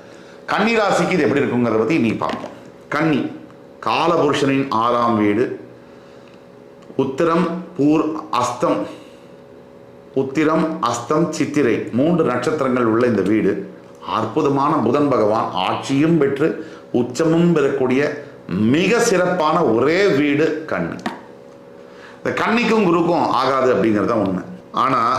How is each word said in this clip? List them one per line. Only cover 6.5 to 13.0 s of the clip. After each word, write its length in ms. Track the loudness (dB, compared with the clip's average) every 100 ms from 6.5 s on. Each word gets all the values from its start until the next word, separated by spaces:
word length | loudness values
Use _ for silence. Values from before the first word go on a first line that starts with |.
| -20 -20 -20 -10 -4
உத்திரம், 440 | -4 0 0 2 0 -4 -8 0
பூர், 280 | 2 2 0 -4 -6 -4
அஸ்தம், 400 | -4 -2 -2 -2 -6 -12 -20 -20 -20 -20 -20 -20 -20 -20 -20 -20 -8 -6
உத்திரம், 440 | -4 -2 0 0 -2 -4 -4
அஸ்தம், 380 | -4 -2 -2 0 -2
சித்திரை 400 | -2 0 0 0 -2 -2
மூன்று 260 | 0 2 0
நட்சத்திரங்கள் 600 | -2 -2 -2 0 0 2
உள்ள 120 | 2